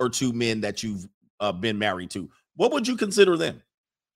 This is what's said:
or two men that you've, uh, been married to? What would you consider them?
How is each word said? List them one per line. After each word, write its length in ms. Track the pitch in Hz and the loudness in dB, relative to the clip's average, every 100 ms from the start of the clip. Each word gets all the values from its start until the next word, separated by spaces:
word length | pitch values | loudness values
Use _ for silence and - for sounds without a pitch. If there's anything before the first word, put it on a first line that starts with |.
or 80 | 123 | 0
two 240 | - 131 | 0 -2
men 300 | 117 117 110 | 0 0 0
that 200 | 104 101 | -2 -4
you've, 240 | 113 101 92 _ _ - | -6 -8 -10 _ _ -6
uh, 120 | 101 | -4
been 260 | 87 110 104 | -2 -2 0
married 320 | 107 90 87 | -2 -2 -6
to? 180 | 101 76 _ _ - | -10 -10 _ _ 0
What 160 | 233 | 2
would 160 | 285 233 | 2 -2
you 80 | 247 | -2
consider 400 | 202 208 190 165 | 2 6 6 4
them? 260 | 160 - _ _ _ _ _ | 0 -6 _ _ _ _ _